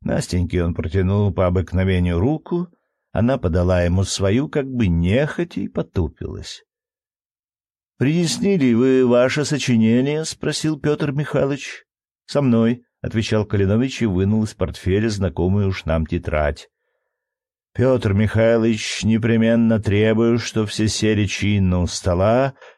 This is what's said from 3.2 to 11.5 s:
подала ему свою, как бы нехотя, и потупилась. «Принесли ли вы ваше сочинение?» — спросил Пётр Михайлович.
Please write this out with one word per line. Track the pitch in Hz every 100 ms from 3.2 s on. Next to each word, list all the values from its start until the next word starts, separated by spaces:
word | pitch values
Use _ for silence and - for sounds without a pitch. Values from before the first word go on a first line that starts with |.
| 117 135
подала | 87 90 90 90
ему | 87 95
свою, | 95 - 98 117 151
как | 151 135
бы | 123 98
нехотя, | 85 87 120 147 - 175 -
и | 208
потупилась. | - - - 78 - - 98 - - _ _ _ _ _ _ _ _ _ _ _ _ _ -
«Принесли | 131 170 160 120 202 190
ли | 127
вы | 113 131 131 127
ваше | 120 127 151
сочинение?» — | 139 143 - 113 110 120 139 151 160
спросил | - 156 147 156 147
Пётр | 151 147 147
Михайлович. | 139 143 147 139